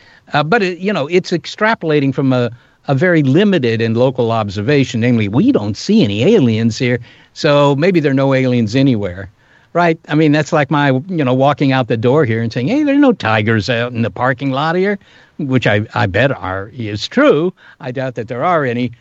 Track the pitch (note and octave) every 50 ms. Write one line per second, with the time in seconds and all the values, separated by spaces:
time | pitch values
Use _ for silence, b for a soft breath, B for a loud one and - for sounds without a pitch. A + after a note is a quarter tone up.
0 | B B B B B - - C#3+ D3 D3+ G3 A3 G3+ F3+ F#3 E3 F3+ G3 G#3+ E3+
1 | C#3 D3 F3 F3+ F3 - F3+ D#3+ - - - - G#3+ G#3+ A3+ - - D#3+ D3+ D3+
2 | C#3 C#3 C3 - C#3 C3+ C3 B2+ A#2+ A#2 A#2 B B B B B B - C#3+ C3
3 | D#3+ F#3 F3 D#3+ D3 C3 C3 E3 G#3 G#3 F#3+ E3+ B2+ A#2 A2+ A2 A2+ A2+ A2 A#2
4 | B2+ C3+ C3 - A#2+ A2+ A2+ A2+ A2 G#2 F2+ G#2 G2+ A#2 D3+ C#3+ C3+ B2+ - A#2
5 | A2 B2 B2 A#2 G#2+ G2 G2 B2+ G3+ C4 C4+ - G2+ G#2 - - - - G3+ A3+
6 | D#3+ G#2 G2 G#2 A#2+ E3+ A#3 G#3+ C#3+ A#2+ A2 G#2+ A2+ A#2 A2 - C3 B2 B2 A#2+
7 | A#2+ B B B B B B - - D#3 C#3+ C#3+ D3 C#3+ C#3+ C3+ D#3 F#3+ F#3+ E3+
8 | C#3+ D3 C3+ C3+ C3+ C3+ C3+ C3 C3 B2+ B2 A#2+ A#2 G#2 G#2 C3+ C3+ C#3 B2 G#2+
9 | G2+ F#2 F2 F#2 F#2+ F#2 b b b b b b b b - E3+ F3 E3+ E3 -
10 | _ - D3 D3+ D#3+ D3+ C#3+ D3+ D3 - - D#3 D3 - D#3 D3 C#3+ C#3+ C3 C3
11 | C3 F#3+ F#3+ D#3+ D3 B2 B2+ C3 C3+ C#3 C#3+ - D#3 C3+ C3 C3 C3 - C3 A2
12 | A2 B2 B2+ D#3 D#3 A2 A2 A2+ A#2 A#2 - B2+ A#2+ D3 A3+ D4 D#4 D4 C#4 C#4+
13 | D4 C4+ A#3 - - A2 A2 A2 G#2+ G#2+ A2+ A2+ F#2+ - B2 A2+ A#2 B2 B2 A2+
14 | A#2 G#2+ - - A#2 B2+ C3+ A#2+ C#3 C#3 C3 C3 D3+ D#3+ E3 F3+ F#3 G3+ G#3 G3
15 | b b b b b b b - D#3 C3+ C3 B2+ - B2+ G#2+ G#2+ G#2+ - - A2+
16 | A2 G2+ F2+ G2+ B2 C#3 B2+ - G2 F#2 F#2 F#2+ G2 G#2+ - A#2+ A2+ G#2 G#2 G#2
17 | - - - A#3 C#4+ D4 G3 C#3+ E3 F#3 - B B B B B - C3 B2+ C3+
18 | C3 C3 A#2 - A2+ G#2+ B2+ A#2+ C#3+ F3 F3+ D#3+ C#3+ B2+ A#2 A#2+ B2 A#2+ A#2+ b